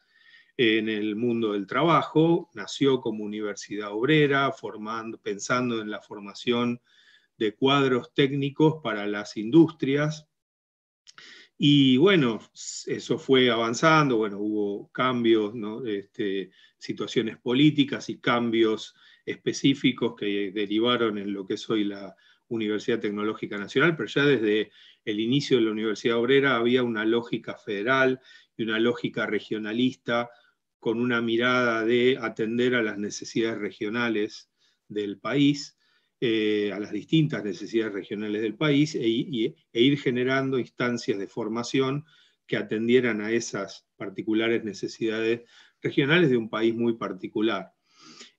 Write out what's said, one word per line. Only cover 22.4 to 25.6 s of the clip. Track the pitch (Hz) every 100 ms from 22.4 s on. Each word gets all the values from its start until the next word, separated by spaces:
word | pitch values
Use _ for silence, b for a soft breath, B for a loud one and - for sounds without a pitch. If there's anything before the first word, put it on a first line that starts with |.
| -
Universidad | 113 107 104 - 113
Tecnológica | 104 101 104 107 101 104
Nacional, | 95 131 165 160
pero | 104
ya | 147 143
desde | 123 110 107 101 b b b
el | - 104
inicio | 113 139 139
de | 127